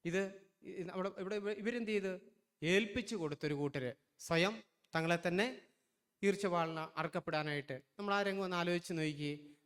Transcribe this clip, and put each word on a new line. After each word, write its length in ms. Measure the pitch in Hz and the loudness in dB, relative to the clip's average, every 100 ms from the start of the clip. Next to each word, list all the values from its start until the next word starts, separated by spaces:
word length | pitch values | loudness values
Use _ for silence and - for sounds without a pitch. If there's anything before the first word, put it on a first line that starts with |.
| 170 | -2
ഇത് 360 | 180 196 196 - _ | -2 -2 -6 -20 _
ഇ-, 280 | - 190 175 | -14 -10 -8
അവിടെ 200 | 185 190 185 | -4 -4 -4
ഇവിടെ 180 | 190 208 | -6 -4
ഇവ-, 160 | 202 | -4
ഇവരെന്ത് 400 | 214 214 240 220 | -2 -2 -2 0
ചെയ്ത് 300 | 208 190 180 - _ _ _ | 0 0 -6 -10 _ _ _
ഏൽപ്പിച്ചു 520 | 156 190 220 247 - 214 | 4 4 4 -4 -4 -4
കൊടുത്തൊരു 380 | 156 143 151 | -2 -2 -2
കൂട്ടര് 400 | 147 143 139 127 117 _ _ | 0 0 0 -4 -6 _ _
സ്വയം 440 | - 165 185 220 - _ _ 160 | 0 4 4 2 -12 _ _ -2
തങ്ങളെ 240 | 165 170 175 | 2 2 2
തന്നെ 340 | 180 240 254 - _ _ _ _ _ | 2 2 -2 -18 _ _ _ _ _
ഈർച്ചവാളിന് 760 | 196 196 202 175 160 160 156 - | 2 2 2 2 0 -2 -6 -2
അറുക്കപ്പെടാനായിട്ട്. 840 | 160 180 165 156 151 147 139 131 _ - | -2 -2 0 0 2 -2 -2 -10 _ -6
നമ്മൾ 140 | 202 | 0
ആ 80 | 202 | 2
രംഗം 220 | 196 196 | 2 0
ഒന്ന് 140 | 190 180 | 0 2
ആലോചിച്ച് 360 | 175 175 - | 2 2 0
നോക്കിയേ. 460 | 165 156 147 147 147 - - | 0 0 0 -4 -4 -10 -20